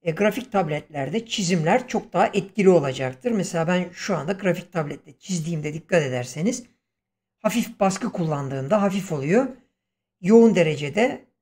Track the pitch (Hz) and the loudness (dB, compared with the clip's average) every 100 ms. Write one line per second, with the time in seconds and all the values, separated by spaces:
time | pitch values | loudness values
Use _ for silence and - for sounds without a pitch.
0 | 170 160 208 208 - 196 160 151 - 147 | -6 0 0 0 -4 -2 -2 -4 -6 -8
1 | - 226 226 - 175 180 156 240 247 220 | -4 -4 -6 -4 0 0 2 0 0 -6
2 | - 170 214 208 - - 190 175 139 131 | -4 0 2 0 -4 2 6 6 2 -2
3 | 131 127 240 220 170 170 160 180 180 - | -6 -4 -4 -2 -2 -2 0 0 -2 -10
4 | - 170 143 196 196 170 - 175 147 139 | -4 -4 -2 -2 -2 -2 -4 -6 -6 -10
5 | - - - 180 160 165 151 160 - 175 | -16 -20 -6 -4 -4 -4 -4 -8 0 0
6 | 139 127 123 151 190 262 - _ _ _ | 2 -4 -6 -4 -2 -4 -12 _ _ _
7 | _ _ _ _ 214 233 226 - 196 190 | _ _ _ _ -2 -2 -4 0 0 0
8 | 220 - 165 143 135 135 135 202 202 196 | -6 -4 -2 -2 -4 -6 0 2 2 -2
9 | - 151 139 208 269 - _ _ _ _ | -4 -4 2 2 2 -6 _ _ _ _
10 | _ _ 175 226 226 180 156 143 143 202 | _ _ 6 8 8 6 2 0 -4 0
11 | 254 - _ _ | 0 -2 _ _